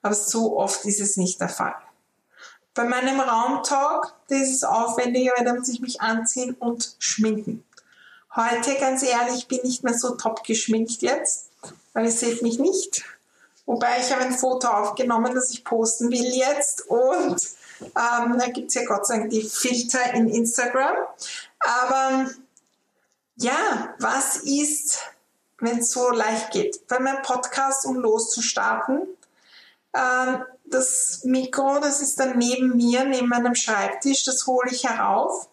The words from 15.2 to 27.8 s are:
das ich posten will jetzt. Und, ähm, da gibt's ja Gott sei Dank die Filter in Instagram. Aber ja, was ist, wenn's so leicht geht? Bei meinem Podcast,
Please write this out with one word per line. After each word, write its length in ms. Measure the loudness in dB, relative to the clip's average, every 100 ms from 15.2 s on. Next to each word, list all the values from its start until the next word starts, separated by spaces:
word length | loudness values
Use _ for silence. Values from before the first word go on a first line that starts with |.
| 2
das 160 | 0 -2
ich 140 | -6
posten 460 | -2 0 2 0 0
will 240 | 0 0
jetzt. 520 | 2 2 2 -2 -4 -2
Und, 540 | 2 2 2 0 -2 -4 -8 -20 -20
ähm, 580 | -8 -2 0 2 2 2
da 80 | 0
gibt's 220 | -4 -4
ja 100 | -4
Gott 220 | 0 -2 0
sei 120 | -2
Dank 120 | 0
die 120 | -2
Filter 680 | -2 -4 -2 -2 -2 0 0
in 160 | 2 2
Instagram. 680 | 2 0 0 0 2 0 0 -4 -10 -12 -12 -16 _
Aber 680 | 0 2 2 2 2 2 0 -6 -20 _ _ _ _ _ _ _ _ -4
ja, 580 | 0 2 0 -2 -6 -4
was 380 | -2 0 0 -2
ist, 640 | 0 0 2 0 -2 -4 -6 -18 _ _ _ _
wenn's 340 | -2 0 -2
so 180 | 0 2
leicht 400 | 2 0 -2 -2
geht? 360 | -2 -2 -4 -4
Bei 120 | 0
meinem 220 | 0 -2
Podcast, 640 | -2 -4 -2 0 0 0